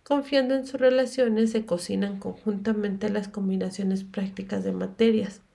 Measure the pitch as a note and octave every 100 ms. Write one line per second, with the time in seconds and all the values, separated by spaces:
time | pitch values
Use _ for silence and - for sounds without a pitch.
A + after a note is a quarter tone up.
0 | - C#4+ C#4 C#4 B3+ C4+ C4 C4 B3+ B3+
1 | B3+ - A#3+ G#3+ A3+ A3 A3 F3 - G3
2 | G3+ G3 G3 F#3 G#3+ G3+ A3 G#3+ G#3 G3
3 | G#3+ G#3 G3+ - F#3+ F#3+ F#3 G3 G3 F#3+
4 | F#3+ - F#3+ F#3+ F#3+ G3+ F#3+ F#3 F#3+ -
5 | A3+ A3 G3 - _